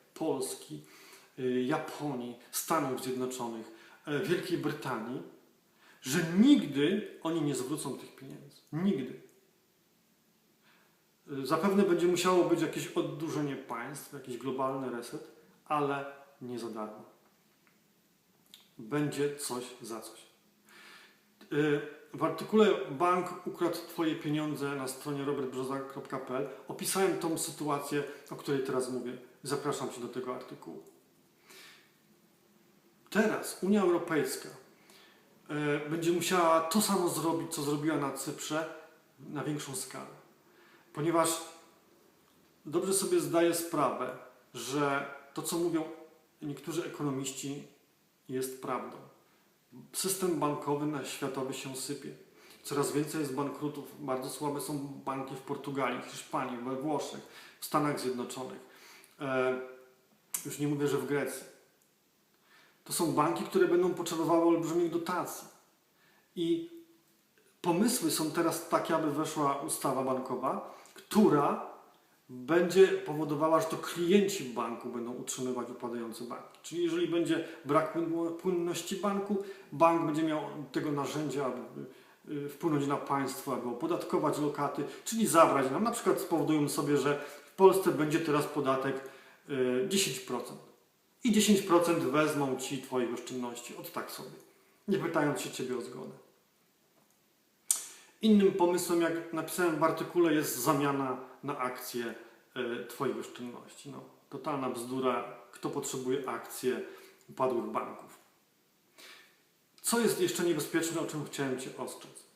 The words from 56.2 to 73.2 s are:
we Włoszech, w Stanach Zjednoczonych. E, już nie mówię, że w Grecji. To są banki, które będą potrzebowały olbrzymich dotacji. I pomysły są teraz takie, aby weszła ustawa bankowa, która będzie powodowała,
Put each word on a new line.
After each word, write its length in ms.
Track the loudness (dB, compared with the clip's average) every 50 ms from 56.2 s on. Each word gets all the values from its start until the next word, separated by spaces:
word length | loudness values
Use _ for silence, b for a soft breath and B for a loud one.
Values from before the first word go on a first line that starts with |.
| -10 -6 -4 -4 -4 -4 -6
we 180 | -6 -6 -6 -4
Włoszech, 440 | -4 -2 -2 -2 -2 -2 -4 -8 -12 -14 -16 B B B B B B
w 60 | B
Stanach 340 | -2 0 2 2 0 0 -2
Zjednoczonych. 600 | -2 -2 -2 -2 -4 -6 -6 -8 -10 -10 -12 -14 -16 -20 B B B B B B B B B -8
E, 400 | -4 -2 0 2 2 2 2 0 -4 -10 -14 -18 -20 -20 _ _ _ _ _ _ _ _ -8 -8 -6
już 140 | -6 -4 -2
nie 80 | 0
mówię, 200 | 0 2 2 2
że 100 | 2 2
w 80 | 2 0
Grecji. 380 | 0 0 0 0 -2 -4 -8 -12 -16 -20 -20 _ _ _ _ _ _ _ _ _ _ _ _ _ _ _ _ b b b b b b b b b
To 100 | -4 -2
są 180 | 0 0 2
banki, 320 | 4 4 2 2 2 -2 -2
które 240 | 2 4 4 6
będą 260 | 6 6 6 4 4 2
potrzebowały 520 | 0 -4 -4 -2 0 2 4 6 6 6
olbrzymich 460 | 6 6 4 2 2 2 2 2 2
dotacji. 560 | 0 -2 -2 -2 -2 -2 -4 -4 -8 -12 -14 -16 -20 -20 _ _ _ _ _ _ _ b b b b b b b -6
I 340 | -2 0 0 0 0 -2 -6 -14 -18 -20 _ _ _ _ _ _ _ _ _ _ _ _ _ _ _
pomysły 500 | 0 2 2 4 4 2 2 2 0 0
są 200 | 0 0 -2 0
teraz 380 | 0 2 2 2 0 -2 -2 0
takie, 260 | 0 2 2 2 2
aby 160 | 2 2 2
weszła 500 | 0 0 -2 -2 0 0 2 2 2 0
ustawa 420 | -2 -4 -4 -2 0 0 0 0 0
bankowa, 720 | 0 0 -2 -2 -4 -4 -2 -2 -2 -2 -4 -6 -10 -14 -18 -20 -20 -20
która 760 | -18 -8 2 6 6 8 8 8 6 4 2 0 -2 -6 -10 -14 -18 -20 -20 b b b b b b b -16
będzie 580 | -14 -8 0 2 4 4 4 6 8 8 8
powodowała, 720 | 8 6 2 -2 -2 -2 -2